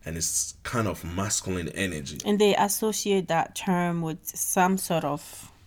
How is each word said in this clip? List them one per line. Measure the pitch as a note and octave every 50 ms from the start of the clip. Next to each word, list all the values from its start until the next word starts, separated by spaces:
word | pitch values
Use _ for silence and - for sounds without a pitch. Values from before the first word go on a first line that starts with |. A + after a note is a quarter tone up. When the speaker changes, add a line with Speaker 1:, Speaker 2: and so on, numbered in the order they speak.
| - D#2
Speaker 1:
And | E2 E2+
it's | E2 - - - - - - - -
kind | - - A#2+ A2 G2+
of | E2 - -
masculine | E2 E2 F2+ G2 F#2+ - - - G2 F#2 F2+ E2+ D2+
energy. | - - G2 F#2+ E2+ D#2 C#3 C3+ D3+ D3 -
Speaker 2:
And | G#3 G#3 G3+
they | G#3 G#3 G3
associate | - - G3+ - - - A3 G#3 - - G3+ G3 G3 F3+ -
that | E3 E3 - - -
term | - - G3 F3+ F3 F3 F3 E3+ E3+
with | E3 D#3+ D#3+ - -
some | - - - - - - G3 F3+ F3+ F#3+ F#3
sort | - - F3+ D#3+ D#3
of | D3 C#3+ - - - - - - - - - -